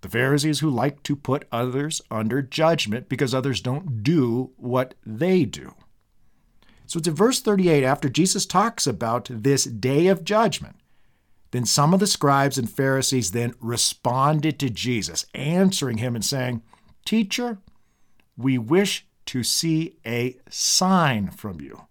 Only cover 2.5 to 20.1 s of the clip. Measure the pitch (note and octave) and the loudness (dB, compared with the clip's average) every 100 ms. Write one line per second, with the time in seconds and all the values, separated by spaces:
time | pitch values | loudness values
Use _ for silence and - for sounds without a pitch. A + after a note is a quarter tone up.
2.5 | - D#3+ E3 - A2 - B2 C3+ C3 C3+ | 0 2 2 0 -4 -4 -2 0 0 -2
3.5 | A#2+ - C3+ F3+ A#2 G#2 E3+ B2 A#2 B2+ | -4 -4 -6 -4 -4 2 4 4 0 -4
4.5 | _ B2 B2+ C3 - - A2 E3+ F#3 C3+ | _ -4 -2 -2 -6 -14 -4 2 4 2
5.5 | - C2 - _ _ _ _ _ _ _ | -2 -16 -20 _ _ _ _ _ _ _
6.5 | _ _ _ - E3+ E3 D3+ A3 B3+ - | _ _ _ -10 -4 -2 4 2 2 0
7.5 | G3+ F3+ D3+ C3 C#3+ D3 B2+ F#3 G#3 - | 2 4 4 4 0 0 2 2 2 0
8.5 | F3+ A3 A3+ - G2+ A#2 A#2+ - A#2+ A2+ | 0 0 0 -4 -2 -2 -2 -4 -2 2
9.5 | C#3 - A2+ B2 C#3 F3 G3 E3 G#3 A3+ | 2 0 -2 0 4 4 2 2 2 2
10.5 | - - - _ _ _ _ _ _ _ | 0 -10 -20 _ _ _ _ _ _ _
11.5 | B2 A#2+ - D3 F#3+ G3+ - C#3+ C#3 C#3 | -4 0 2 4 4 2 2 2 4 2
12.5 | C3 A2+ - C3+ C3+ C3 C3 A#2 A#2 A#2+ | 0 -6 -2 0 2 0 0 -2 -2 -4
13.5 | B2 A2+ B2+ - - C3 B2 C#3 D#3 D3+ | -6 -8 -2 -2 -2 -4 0 2 2 0
14.5 | - C#3 G2+ G#2 B2 F2 E2 - - C#3 | -2 -4 -4 -2 -2 -4 -6 -8 -6 -2
15.5 | F3 G3 F#3+ C3+ A2 B2 A#2+ G#2 C#3 B2+ | 2 2 2 -4 -4 -4 -4 -4 -2 -4
16.5 | A#2+ - _ _ - - A3 G3+ - B3 | -6 -10 _ _ -16 -2 0 0 -4 -6
17.5 | G#3 - _ _ _ _ _ _ - B2 | -8 -14 _ _ _ _ _ _ -6 0
18.5 | C3 A2+ E3+ G3+ - _ _ - B2+ A#2 | 0 2 2 2 -2 _ _ -8 -4 -2
19.5 | - E3 D#3 E3 _ - | -2 0 0 -2 _ -6